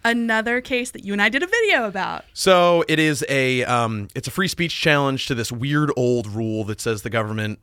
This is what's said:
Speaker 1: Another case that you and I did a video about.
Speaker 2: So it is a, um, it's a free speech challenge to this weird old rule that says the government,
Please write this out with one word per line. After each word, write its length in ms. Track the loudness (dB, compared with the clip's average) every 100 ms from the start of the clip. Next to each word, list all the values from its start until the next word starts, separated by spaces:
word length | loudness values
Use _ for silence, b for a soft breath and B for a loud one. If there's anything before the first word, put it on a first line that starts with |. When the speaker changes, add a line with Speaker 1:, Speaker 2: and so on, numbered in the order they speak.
Speaker 1:
Another 560 | -2 0 0 0 0 -4
case 300 | -2 -4 -4
that 140 | -10
you 80 | -6
and 100 | 0
I 60 | 2
did 140 | 0
a 40 | 0
video 400 | 0 2 2 0
about. 380 | -4 -6 -8 -12
Speaker 2:
So 520 | -2 4 6 6 4 4
it 100 | 2
is 260 | 2 0 0
a, 340 | 0 2 0
um, 440 | 0 0 0 -2 -6
it's 120 | -8 -8
a 20 |
free 180 | -4 -4
speech 260 | -2 -4 -2
challenge 480 | 2 2 2 -2 -4
to 80 |
this 180 | -4 -4
weird 400 | -4 -2 0 0 2
old 300 | 2 2 -2
rule 380 | -4 -2 -2
that 160 | -4 -4
says 220 | -4 -4
the 80 | -4
government, 500 | -4 -2 -4 -4 -6